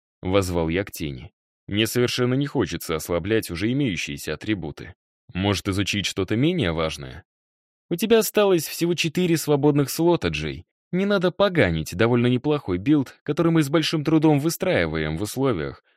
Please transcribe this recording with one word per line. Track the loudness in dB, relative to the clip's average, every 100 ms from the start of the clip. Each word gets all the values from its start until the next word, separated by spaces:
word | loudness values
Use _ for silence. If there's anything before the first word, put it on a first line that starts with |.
| _ _
воззвал | 0 0 0 0 0
я | -2
к | -4
тени. | -6 -10 -10 -16 _ _ _ -6
«Мне | -2 0
совершенно | 0 0 0 0
не | 0 -2
хочется | -2 -4 -4 -6 -6
ослаблять | -2 -4 0 -2 -2
уже | -4 -2
имеющиеся | 0 -2 -4 -6 -8 -8
атрибуты. | -8 -4 -4 -6 -10 -16 -18 _ _ _
Может, | -2 0 0 -2
изучить | -2 -2 -2 -4
что-то | -4 -2 0
менее | 0 0 0
важное?» | 0 -2 -4 -12 -16 -20 _ _ _ _ _ -8
«У |
тебя | -4 2 2
осталось | 2 2 4 4 0
всего | -2 -2
четыре | 0 -2 0 2 2
свободных | 2 2 4 4 2
слота, | 0 2 2 0
Джей. | -4 -6 -8 -14 _ _
Не | -2 0
надо | 2 2
поганить | 2 2 4 2 2 -2 0
довольно | 2 4 2
неплохой | 2 0 -2 -2 -2
билд, | 2 2 0 -6
который | -6 0 2
мы | 2
с | 2
большим | 2 0 -2
трудом | 2 4 6 4
выстраиваем | 2 -2 0 2 0 0 -2 -2
в |
условиях | -4 -2 0 0 -4 -8 _